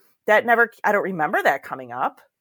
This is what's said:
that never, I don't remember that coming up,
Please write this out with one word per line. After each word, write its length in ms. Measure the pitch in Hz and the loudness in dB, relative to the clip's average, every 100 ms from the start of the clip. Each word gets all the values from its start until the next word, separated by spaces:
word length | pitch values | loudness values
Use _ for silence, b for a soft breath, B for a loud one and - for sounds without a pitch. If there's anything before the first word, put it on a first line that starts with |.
| b _ - | b _ 0
that 180 | 214 226 | 2 4
never, 240 | 233 226 - | 2 2 0
I 80 | - | 0
don't 120 | 202 | 0
remember 380 | 165 185 156 330 | 0 -4 -2 0
that 220 | 381 139 | 0 -2
coming 280 | - 135 127 | -6 -14 -10
up, 300 | 120 156 277 _ _ | -6 -6 -6 _ _